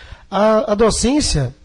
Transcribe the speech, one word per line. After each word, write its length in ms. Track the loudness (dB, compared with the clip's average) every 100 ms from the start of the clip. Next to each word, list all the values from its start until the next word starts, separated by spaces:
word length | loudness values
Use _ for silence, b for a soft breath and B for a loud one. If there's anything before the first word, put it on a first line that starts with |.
| B B B
A, 400 | 0 2 2 0
a 40 | 0
docência, 800 | 0 0 0 0 0 -2 -4 -8